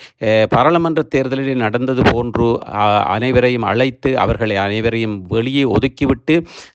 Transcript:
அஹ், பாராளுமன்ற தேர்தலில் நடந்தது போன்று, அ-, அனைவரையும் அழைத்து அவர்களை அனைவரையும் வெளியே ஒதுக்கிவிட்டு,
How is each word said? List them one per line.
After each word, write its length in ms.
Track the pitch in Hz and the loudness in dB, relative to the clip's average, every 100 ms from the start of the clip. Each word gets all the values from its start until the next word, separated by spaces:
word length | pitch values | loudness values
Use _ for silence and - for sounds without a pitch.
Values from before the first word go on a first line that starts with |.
| - - | -10 -6
அஹ், 260 | 110 110 107 | 0 2 4
பாராளுமன்ற 540 | 117 139 170 165 160 | 2 4 2 0 -2
தேர்தலில் 540 | 147 135 131 135 135 127 | -2 -2 -2 -2 -2 -2
நடந்தது 460 | 110 120 127 123 | -2 -2 -2 2
போன்று, 560 | 120 117 120 117 117 117 - | 2 2 -2 0 0 0 -4
அ-, 360 | 101 104 104 | -2 2 2
அனைவரையும் 580 | 78 104 127 123 127 123 | 0 0 0 2 2 0
அழைத்து 560 | 101 110 131 123 131 127 | 0 0 0 -2 -2 0
அவர்களை 380 | 98 110 110 98 | 0 0 -2 -2
அனைவரையும் 720 | 101 110 113 113 110 101 90 | -2 -2 -2 -2 -4 -6 -4
வெளியே 360 | 110 123 139 | -2 -2 0
ஒதுக்கிவிட்டு, 840 | 135 104 131 - 135 120 - 165 165 - - | 0 0 -2 -2 -2 -2 0 -2 -2 -14 -18